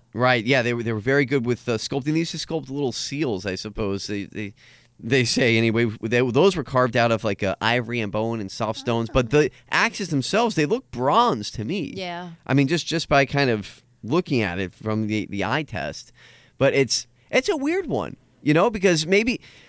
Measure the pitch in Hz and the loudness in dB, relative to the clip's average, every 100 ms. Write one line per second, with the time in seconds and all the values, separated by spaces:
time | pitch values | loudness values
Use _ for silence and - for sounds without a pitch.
0 | _ 110 127 123 113 135 117 117 117 110 | _ 0 4 4 4 2 2 0 -2 -2
1 | 104 139 135 143 120 120 - 113 - 135 | 0 2 2 0 0 -4 -2 -4 -2 -6
2 | 131 160 165 160 - 165 131 139 135 - | -2 -2 -2 -6 -6 -6 -6 -4 -4 -4
3 | - 139 151 98 98 92 107 101 104 98 | -6 -4 -2 -2 -4 -6 -8 -4 -4 -4
4 | - 104 98 - 101 - - - _ _ | -6 -8 -8 -10 -12 -14 -20 -20 _ _
5 | 113 135 120 - 123 113 113 110 120 107 | 0 2 2 2 4 4 4 2 0 -2
6 | 110 120 127 120 190 180 123 131 127 120 | 0 2 2 4 4 2 -2 2 2 4
7 | 117 113 113 101 98 90 110 120 113 120 | 2 2 -2 -2 -2 0 0 0 -2 -4
8 | 104 107 113 113 98 - 110 110 - 117 | -4 -4 -4 -4 -8 -6 -4 -4 -2 -2
9 | 117 135 117 147 151 - - 156 214 - | 0 0 2 2 2 -2 -2 0 0 -2
10 | 180 147 127 196 240 165 147 226 - 117 | -4 -2 0 0 0 0 0 -2 -4 -4
11 | 127 190 240 131 104 - 110 190 156 190 | 2 4 4 2 -4 -8 -6 -6 -6 -8
12 | 180 170 180 170 - 135 139 165 - 160 | -10 -10 -12 -12 0 2 2 0 -2 -4
13 | - 139 135 143 135 110 95 - _ _ | 2 2 2 2 0 0 -4 -16 _ _
14 | 104 160 180 131 101 87 95 - 107 107 | -2 -2 0 0 0 -2 -6 -6 -4 -2
15 | 107 107 95 101 95 139 151 95 73 - | -2 -2 -4 -4 -2 -2 -4 -8 -8 -10
16 | - _ - - _ - 135 135 127 - | -18 _ -20 -20 _ 0 2 4 2 0
17 | - _ - - 269 320 277 359 330 131 | -6 _ -2 -2 0 -2 -2 -2 -2 -4
18 | 73 - _ _ - 151 214 214 185 165 | -4 -8 _ _ 2 4 2 2 2 2
19 | 156 196 226 214 - - | 2 2 2 -4 -8 -20